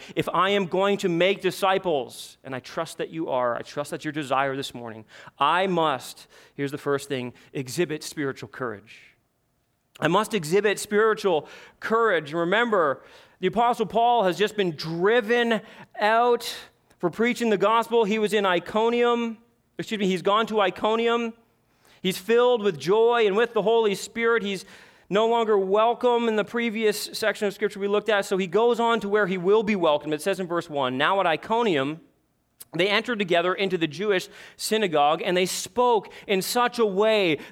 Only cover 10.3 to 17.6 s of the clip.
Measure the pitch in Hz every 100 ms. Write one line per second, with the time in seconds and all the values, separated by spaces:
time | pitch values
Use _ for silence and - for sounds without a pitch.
10.3 | 214 151 190 208 190 - 208 220 214 202
11.3 | 156 - - - _ - 226 226 170 147
12.3 | 165 170 202 240 208 151 127 - - -
13.3 | _ 185 190 240 233 208 208 233 240 185
14.3 | 165 208 208 185 151 160 165 190 240 214
15.3 | 240 233 220 214 - - - 208 226 240
16.3 | 240 - - - _ _ _ 175 175 233
17.3 | 240 233 202